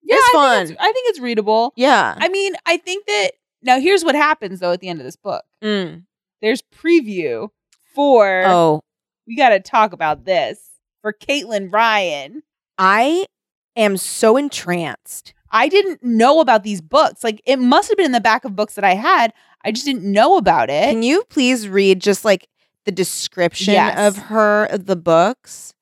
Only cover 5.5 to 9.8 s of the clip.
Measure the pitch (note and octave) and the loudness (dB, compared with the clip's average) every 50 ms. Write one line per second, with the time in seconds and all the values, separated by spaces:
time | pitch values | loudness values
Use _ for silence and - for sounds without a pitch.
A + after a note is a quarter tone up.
5.5 | _ _ G#3+ G#3+ G#3 G3+ F#3 D#3+ D#3+ E3 F3+ _ _ _ _ _ _ _ G#3+ G#3+ | _ _ -6 -4 -4 -4 -6 -8 -12 -18 _ _ _ _ _ _ _ _ -4 -4
6.5 | C4 - _ _ _ _ - D#4+ E4+ E4 B3+ G#3+ G3+ F3+ D#3+ C3+ A#2 A2 G3 G#3 | -4 -4 _ _ _ _ -2 2 2 2 0 -2 -8 -6 -6 -6 -6 -6 -8 -12
7.5 | _ _ _ _ _ _ _ _ _ C4+ C#4+ C#4+ C4 A#3 G#3 G3 F#3+ F#3 F#3 F#3+ | _ _ _ _ _ _ _ _ _ -2 2 4 4 4 4 4 2 0 2 2
8.5 | F3+ F3 E3 D#3+ D3+ D#3 _ _ _ _ _ _ _ _ _ A3+ A#3 C4 C#4 A#3+ | 4 4 4 2 2 -2 _ _ _ _ _ _ _ _ _ -14 -2 0 2 2
9.5 | G#3+ F#3+ - - - A#3 | 2 2 -2 -2 0 0